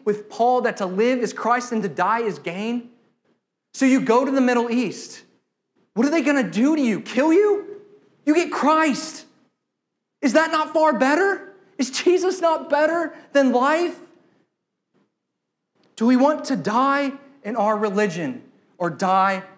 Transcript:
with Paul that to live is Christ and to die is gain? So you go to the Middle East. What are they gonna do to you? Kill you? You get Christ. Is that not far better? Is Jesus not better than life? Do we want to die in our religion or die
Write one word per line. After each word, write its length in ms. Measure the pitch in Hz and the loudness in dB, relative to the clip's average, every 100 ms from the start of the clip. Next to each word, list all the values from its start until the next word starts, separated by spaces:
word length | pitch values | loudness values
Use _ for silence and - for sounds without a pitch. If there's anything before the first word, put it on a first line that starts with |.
| 214 | -6
with 240 | 208 - | -6 -8
Paul 320 | - 233 254 | -2 0 2
that 160 | 233 - | -2 -4
to 80 | 185 | -6
live 340 | 185 240 254 | 0 0 0
is 140 | 233 | -4
Christ 400 | - 220 247 240 | -4 -2 -2 -2
and 80 | 226 | -6
to 60 | 196 | -4
die 320 | 170 185 233 | -2 -2 0
is 180 | 226 147 | -4 -6
gain? 500 | 170 185 220 240 - _ _ _ _ _ _ _ _ | -10 -8 -6 -6 -10 _ _ _ _ _ _ _ _
So 120 | - 269 | 0 2
you 160 | 262 | 4
go 240 | 196 233 277 | 4 2 2
to 60 | |
the 100 | 269 | 0
Middle 280 | 247 240 233 | 2 2 0
East. 540 | 240 202 - - - _ _ _ _ _ _ _ | -2 -2 -6 -14 -20 _ _ _ _ _ _ _
What 120 | 202 277 | -2 0
are 40 | |
they 120 | 330 | 2
gonna 220 | 269 285 | 2 0
do 320 | 190 175 269 320 | 0 0 2 2
to 60 | |
you? 180 | 247 190 | 0 -2
Kill 320 | - 247 311 | -2 0 4
you? 500 | 349 415 403 - - - - _ _ 294 | 4 4 0 -4 -18 -20 -20 _ _ 0
You 100 | 311 | 0
get 160 | 330 | 0
Christ. 760 | - 262 311 320 220 - - - _ _ _ _ _ _ _ _ _ | 0 2 2 2 -2 -8 -14 -20 _ _ _ _ _ _ _ _ _
Is 120 | 277 | 2
that 180 | 277 320 | 2 2
not 220 | 311 302 | -2 0
far 180 | 320 311 | 2 2
better? 640 | 226 262 339 392 381 - - _ - | 2 2 2 2 -2 -8 -20 _ -6
Is 120 | 247 | -6
Jesus 520 | - 359 349 359 370 | 0 2 2 0 0
not 280 | 330 311 262 | 0 0 0
better 460 | 285 311 339 311 - - | 0 2 0 -4 -10 -2
than 220 | 285 262 | 2 2
life? 440 | 247 269 320 349 - - _ _ _ _ _ _ _ _ _ _ _ _ _ _ _ _ _ _ - | 2 2 0 -2 -6 -20 _ _ _ _ _ _ _ _ _ _ _ _ _ _ _ _ _ _ -2
Do 100 | 226 | 2
we 120 | 254 | 4
want 260 | 277 294 - | 4 2 -4
to 120 | 247 | -4
die 560 | - 233 277 277 277 269 - _ | -2 0 0 0 -4 -8 -20 _
in 120 | 202 233 | -8 -2
our 220 | 208 214 | -2 0
religion 680 | 214 196 208 165 143 120 - _ _ _ | -2 0 -2 -2 -8 -8 -16 _ _ _
or 120 | 170 | -6
die 540 | 139 185 190 190 190 185 | -2 0 2 2 0 -8